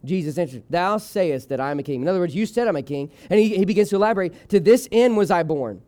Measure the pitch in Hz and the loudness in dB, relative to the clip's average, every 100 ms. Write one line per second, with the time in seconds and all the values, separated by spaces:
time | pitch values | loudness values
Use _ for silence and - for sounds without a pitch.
0 | 135 185 151 147 165 123 - 165 185 208 | -4 -4 -4 -4 -6 -6 -6 -2 -2 -2
1 | - 208 175 135 - 131 135 147 143 131 | -4 -2 -2 -2 -4 -6 -4 -4 -6 -4
2 | 143 185 175 143 214 233 240 156 - 143 | -2 0 -2 -2 -4 -2 0 -2 -4 -8
3 | 143 _ - 202 214 190 185 208 202 196 | -8 _ 0 2 2 2 0 2 0 2
4 | 208 214 180 - - 202 165 233 - 220 | 0 0 -4 -8 -2 2 6 4 4 2
5 | 247 220 185 175 160 156 123 101 | 4 4 2 2 0 -2 -4 -8